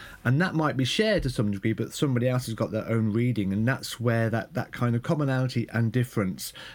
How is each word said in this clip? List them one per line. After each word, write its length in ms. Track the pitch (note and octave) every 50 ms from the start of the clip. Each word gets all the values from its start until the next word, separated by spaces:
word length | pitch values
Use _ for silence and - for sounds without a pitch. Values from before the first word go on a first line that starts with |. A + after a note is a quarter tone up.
| - - - - -
And 180 | C3 B2+ D3+
that 140 | F#3 F#3 -
might 200 | D#3+ D#3 D3 B2
be 100 | B2+ C3
shared 380 | B2+ - - G#3+ A3 G#3 E3 C3
to 60 | C3
some 220 | B2 - A2+ G#2
degree, 220 | G2+ G2 - A2 A2
but 200 | - - - -
somebody 340 | - D#3 C#3+ B2+ A#2+ A#2+ B2+
else 180 | B2+ B2 B2
has 100 | A2+ A2
got 160 | - A#2 D#2+
their 160 | F2+ A2 - -
own 240 | A2+ A2+ A2 A2 G2+
reading, 400 | A#2 A#2+ B2 A#2 G#2+ G2 F#2+ F#2+
and 140 | G#2 A2 B2
that's 320 | C3+ - - - - -
where 300 | A2+ A#2+ A2+ A#2 A2+ A2
that, 240 | A2+ A2+ - - -
that 180 | B2+ - -
kind 240 | - - B2 A#2+ A#2
of 80 | A#2 -
commonality 640 | - E3+ D3+ D3 C3+ C3 B2+ C3 B2+ - A#2+ A2+ -
and 200 | - A#2 A#2 A2+
difference 600 | G#2 B2+ A#2+ - - A#2 G2+ F#2+ - - - - - - - - -